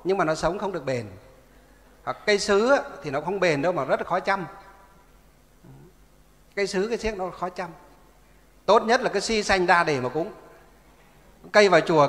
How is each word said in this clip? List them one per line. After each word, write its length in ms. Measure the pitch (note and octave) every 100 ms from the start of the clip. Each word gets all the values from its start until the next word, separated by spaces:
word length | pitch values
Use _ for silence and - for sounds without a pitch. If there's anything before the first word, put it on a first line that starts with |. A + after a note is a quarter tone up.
nhưng 140 | E3+ F#3+
mà 80 | D#3
nó 100 | D#3
sống 240 | D#3+ G3
không 120 | G3+
được 140 | E3+ C#3
bền. 200 | B2 G#2 F#2 - - _ - _ _ _ _
Hoặc 140 | - - -
cây 140 | G3+
sứ 320 | G#3 G3+ A#3+
á, 100 | C#4 - -
thì 60 | D3+
nó 120 | D3+
không 180 | D#3+ G3
bền 220 | F3+ C#3+
đâu 100 | C#3
mà 140 | E3 C3
rất 140 | G#3+
là 60 | -
khó 100 | F3
chăm. 260 | F#3 G3 D#3 - - - - _ _ _ _ _ _ _ - C3+ E3+ _ _ _ _ _ _ -
Cây 120 | G3
sứ, 200 | F#3+ G#3+
cây 80 | A3+
siếc 200 | A3 G3+
nó 120 | F3+ -
khó 100 | F3+
chăm. 200 | F3+ F3 D#3+ - - _ _ _ _ _ _ -
Tốt 180 | A3+
nhất 180 | A3 B3+
là 80 | G3
cái 120 | F#3+
si 220 | G3 A3
xanh 240 | G3+ F#3+ F3+
đa 160 | F3
để 160 | E3 C#3
mà 100 | B2
cúng. 220 | D#3 G3 - - - - _ _ _ _ _ _ _ -
Cây 180 | G#3+ G3+
vào 120 | E3+
chùa, 260 | D#3 D#3+